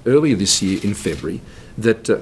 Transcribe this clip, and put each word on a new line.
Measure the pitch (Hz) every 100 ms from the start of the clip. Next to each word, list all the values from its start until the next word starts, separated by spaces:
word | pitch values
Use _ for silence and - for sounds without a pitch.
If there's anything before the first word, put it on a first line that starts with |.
| 120
earlier | 143 156
this | 101 98 -
year | 95 95
in | 104
February, | 101 90 78 82 90 - - - -
that, | 113 107 -
uh, | 95